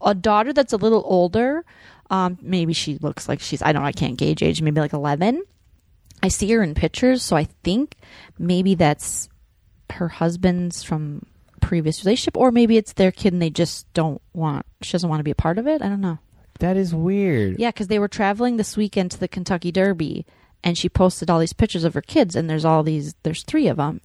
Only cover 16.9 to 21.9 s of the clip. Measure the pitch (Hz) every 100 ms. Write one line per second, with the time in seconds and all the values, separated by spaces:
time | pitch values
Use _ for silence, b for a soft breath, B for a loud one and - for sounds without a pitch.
16.9 | 165 165 202 196 131 101 92 233 - 190
17.9 | 208 202 - 196 202 247 233 208 - 208
18.9 | - 180 - 180 - 175 180 175 175 190
19.9 | 175 151 - b b b _ 175 170 175
20.9 | - 185 - 160 170 165 - 226 180 165